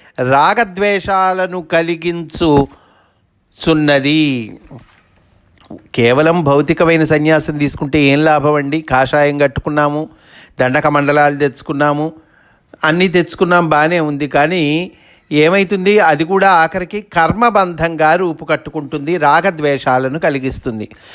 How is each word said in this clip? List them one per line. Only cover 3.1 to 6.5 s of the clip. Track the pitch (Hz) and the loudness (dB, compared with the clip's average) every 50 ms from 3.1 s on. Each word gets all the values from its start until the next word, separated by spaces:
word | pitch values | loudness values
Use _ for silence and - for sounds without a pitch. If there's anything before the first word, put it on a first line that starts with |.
| _ _ _ _ _ _ _ _ _ - - 165 165 156 151 147 143 139 131 143 151 156 156 147 135 123 113 104 - - - - - 123 - _ _ _ _ _ _ _ _ _ _ _ _ _ _ _ _ - - - - _ - | _ _ _ _ _ _ _ _ _ -6 -2 0 0 0 2 2 2 2 2 0 0 0 0 0 -2 -4 -6 -10 -14 -20 -20 -20 -20 -20 -20 _ _ _ _ _ _ _ _ _ _ _ _ _ _ _ _ -20 -20 -20 -18 _ -4
కేవలం | - 117 120 123 139 156 165 165 175 160 | 0 2 2 2 2 2 2 2 2 2
భౌతికమైన | 143 | 2